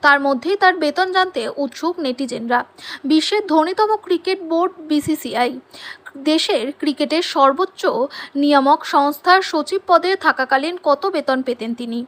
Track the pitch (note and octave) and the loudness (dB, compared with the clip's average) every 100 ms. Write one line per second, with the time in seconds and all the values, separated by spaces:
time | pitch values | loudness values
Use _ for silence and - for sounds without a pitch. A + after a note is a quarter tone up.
0 | D4 C#4 C#4 C4+ D4+ G4+ F#4 F4+ D4+ D4 | 4 2 2 -2 -2 2 2 2 -2 -2
1 | F#4 F#4 F#4 D#4+ A3 - C#4+ - D#4 F4 | -2 0 -2 -2 -8 -6 -6 -4 -6 -4
2 | C#4+ B3 C4+ A#3+ A#3 B3 B3 _ - - | -6 -4 -6 -6 -2 -2 -2 _ -18 -10
3 | C#4 D#4 D4+ G#4 G#4 D#4 D#4 F#4+ G#4+ G#4+ | 2 2 4 -2 2 2 2 2 0 0
4 | - F4 F#4 F#4+ E4 E4 F4+ F#4 D#4 D4+ | 0 -2 -2 -4 -2 0 0 -4 -2 -2
5 | D4 D4+ B3 A3 B3 B3+ _ - - - | 0 -4 -4 -2 -2 -2 _ -20 -18 -18
6 | - C#4+ C#4 D#4 - F4 A#3 C#4+ D4+ C4+ | -20 -6 0 0 2 -2 -2 -4 -4 -2
7 | D4 D#4 F4+ - C4+ C#4 F#4 - F#4+ G#3+ | -2 0 -2 4 4 4 -2 -2 -2 0
8 | C4+ - - C#4 C#4+ C#4+ C4+ D#4 - D#4 | -4 -6 -10 -2 4 4 4 2 2 2
9 | C#4+ D4 - F#4 F#4+ E4 D4 F#4+ - F4 | 2 0 4 4 4 -4 -2 -6 2 2
10 | F4 F#4+ D4+ C4+ C4 C4+ D4+ F4 - C#4+ | 2 0 0 0 0 0 0 -4 0 0
11 | G4 F4+ C#4 C4 C4 A#3+ A3+ A#3 A#3+ A#3 | 0 -4 -2 -2 -2 -6 -6 -8 -8 -8